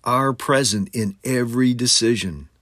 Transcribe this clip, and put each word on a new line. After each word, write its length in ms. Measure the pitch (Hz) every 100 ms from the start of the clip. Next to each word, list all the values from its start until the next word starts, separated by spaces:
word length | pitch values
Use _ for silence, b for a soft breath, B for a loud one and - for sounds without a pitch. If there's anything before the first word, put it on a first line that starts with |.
are 280 | - 123 135
present 560 | 123 - 139 127 104 95
in 220 | 120 107 98
every 500 | - 127 120 120 127
decision 720 | 123 123 - 117 117 95 76 71 _